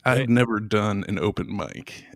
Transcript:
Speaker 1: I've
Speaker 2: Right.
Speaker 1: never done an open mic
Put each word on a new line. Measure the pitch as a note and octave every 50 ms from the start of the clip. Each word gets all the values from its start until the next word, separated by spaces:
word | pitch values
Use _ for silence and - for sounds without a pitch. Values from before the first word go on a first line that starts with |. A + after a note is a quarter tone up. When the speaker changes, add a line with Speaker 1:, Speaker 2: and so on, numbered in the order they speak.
| -
Speaker 1:
I've | B2+ B2+ B2+
Speaker 2:
Right. | C3 A#2+
Speaker 1:
never | A#2+ B2 B2 A#2 A2+ G#2+
done | A2 G#2 A2 G#2+ G#2 G#2+ G2+ G2+ F2+ -
an | G#2 F2+
open | D#2 G#2 - - F#2+ - -
mic | G2 D#2 - - - - - - - - - -